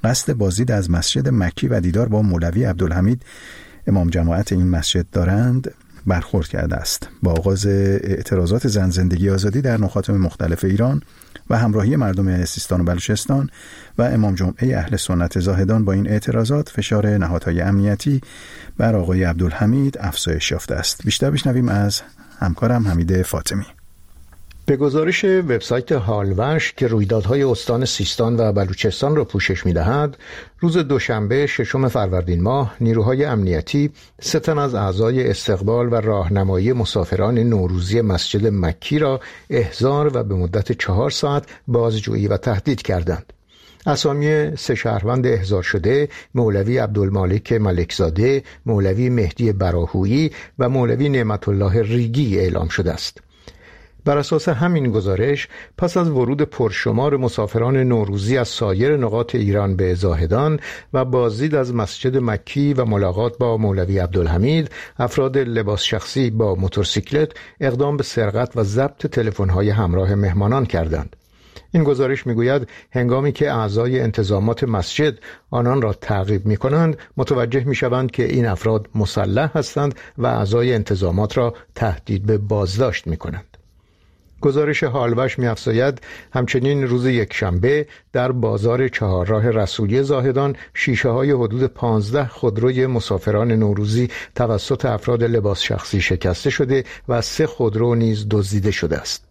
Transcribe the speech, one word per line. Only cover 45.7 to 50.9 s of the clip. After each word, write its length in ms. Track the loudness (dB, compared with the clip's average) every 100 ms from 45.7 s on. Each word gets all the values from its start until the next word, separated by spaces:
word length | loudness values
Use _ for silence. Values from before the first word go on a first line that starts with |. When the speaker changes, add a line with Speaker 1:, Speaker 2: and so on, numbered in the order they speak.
| 0 2 2 0 -6 -6 0
Speaker 2:
مولوی 420 | 2 2 0 0
عبدالمالک 760 | 0 0 0 2 0 0 0
ملکزاده، 880 | 0 2 0 -2 0 0 2 2 2 -2 -10 -2
مولوی 440 | 0 2 2 2
مهدی 420 | 2 0 0 0
براهویی 800 | 0 0 0 0 0 0 2 0 -4 -18 -4
و 100 | 0
مولوی 400 | 2 2